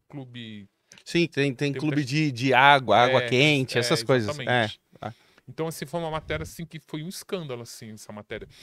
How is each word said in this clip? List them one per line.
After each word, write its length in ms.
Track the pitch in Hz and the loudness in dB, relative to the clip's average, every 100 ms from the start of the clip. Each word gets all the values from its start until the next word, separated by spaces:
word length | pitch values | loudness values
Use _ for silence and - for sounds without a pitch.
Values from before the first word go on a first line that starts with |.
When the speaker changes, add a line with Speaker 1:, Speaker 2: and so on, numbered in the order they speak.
| _ | _
Speaker 1:
clube. 600 | 147 131 120 113 104 98 _ _ - - | -16 -14 -14 -14 -14 -18 _ _ -20 -4
Speaker 2:
Sim, 200 | 175 170 | 0 0
tem, 280 | - 143 | 0 -2
tem 180 | 120 143 | 0 -4
Speaker 1:
Tem 80 | 135 | -2
Speaker 2:
clube 160 | 151 143 | -2 -2
Speaker 1:
muitas 140 | 127 | 0
Speaker 2:
de, 200 | 147 151 | 0 0
de 220 | 117 131 | 0 2
água, 460 | 123 139 143 117 104 | 6 8 6 6 6
água 240 | 123 131 | 6 4
Speaker 1:
É, 60 | 120 | 2
Speaker 2:
quente, 480 | 123 151 143 127 120 | 4 4 4 0 -2
Speaker 1:
é, 40 | |
Speaker 2:
essas 220 | 113 160 | 0 0
coisas. 260 | 120 131 107 | 2 0 0
Speaker 1:
exatamente. 500 | 143 123 123 107 - _ _ | -4 -2 0 0 -4 _ _
Speaker 2:
É. 100 | 107 - _ _ - | -14 -14 _ _ -18
Speaker 1:
Então, 180 | 127 160 | -10 -8
assim, 200 | 160 160 | -8 -10
foi 120 | 175 | -8
uma 100 | 165 | -6
matéria, 320 | 156 - 156 | -6 -6 -8
assim, 240 | 160 - 165 | -8 -12 -14
que 120 | 156 | -16
foi 240 | - 151 | -12 -10
um 60 | 165 | -10
escândalo, 540 | - - 190 151 120 | -12 -8 -8 -8 -10
assim, 300 | 113 - 113 | -12 -16 -16
essa 200 | 110 - | -16 -16
matéria. 340 | 107 104 107 - - | -16 -12 -12 -12 -20